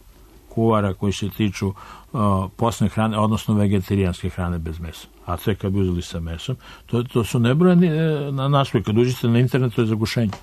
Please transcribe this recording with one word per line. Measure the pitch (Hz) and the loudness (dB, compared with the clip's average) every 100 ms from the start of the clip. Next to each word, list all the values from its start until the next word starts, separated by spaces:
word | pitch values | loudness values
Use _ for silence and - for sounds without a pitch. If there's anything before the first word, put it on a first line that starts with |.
| - - - - - | -20 -20 -20 -20 -10
kuvara | - 113 110 101 | 0 2 4 2
koji | 92 101 | 0 -2
se | 92 101 | -2 -4
tiču, | - 107 - 101 92 - - - | -2 -2 -2 -4 -6 -14 -20 -10
o, | 135 104 98 95 - | -2 0 0 -2 -2
posne | 117 - 104 | -2 0 -2
hrane, | - 110 107 | 0 -2 0
odnosno | 107 113 - | 0 0 0
vegetarijanske | 107 104 101 92 101 95 87 92 | 0 2 0 0 0 0 -2 -6
hrane | - 87 87 | -4 -4 -4
bez | 80 82 | -6 -10
mesa. | 82 - - - - | -12 -14 -20 -16 -8
A | 87 | -4
sve | - | -2
kad | 98 101 | -2 -2
bi | 98 | 0
uzeli | 92 87 | 0 -2
sa | 85 87 | -4 -8
mesom, | 82 82 - 127 - - - | -8 -8 -8 -10 -12 -20 -4
to, | 117 | -4
to | 120 131 | -2 -2
su | 101 127 | 0 2
nebrojeni, | 117 139 180 175 180 | 2 4 4 6 4
e, | 156 160 151 143 | 2 0 -2 -4
na, | 139 135 | -2 2
naslovi. | 143 135 117 | 2 2 0
Kad | 98 107 | 2 2
uđete | 123 123 120 | 2 2 2
na | 117 | 4
internet, | 123 135 127 | 4 2 0
to | 113 | 2
je | 113 | 0
zagušenje. | 110 110 - 110 - | 0 0 0 -2 -2